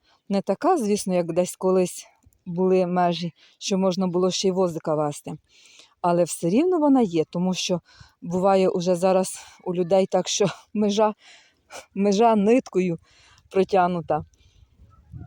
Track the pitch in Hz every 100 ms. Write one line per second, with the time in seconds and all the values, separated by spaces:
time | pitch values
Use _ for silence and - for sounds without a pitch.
0 | _ _ - 196 196 196 311 349 208 208
1 | 196 180 170 165 180 - 185 185 180 -
2 | - _ _ _ - 170 185 185 175 180
3 | 175 165 170 - _ - - 190 190 180
4 | 185 175 185 - 196 180 180 160 - 151
5 | 151 147 - 156 _ _ - - - _
6 | 180 175 170 - 170 220 359 359 294 269
7 | 214 165 156 175 185 180 - 175 - -
8 | - _ 170 180 196 196 185 - 175 175
9 | 190 190 185 - - - - 175 170 190
10 | 190 185 - - 196 - _ 208 208 208
11 | 214 - - - _ _ _ - - 190
12 | 202 196 233 220 196 254 - 185 185 165
13 | _ _ _ _ _ 190 185 190 180 175
14 | - 151 - _ _ _ _ _ - _
15 | _ -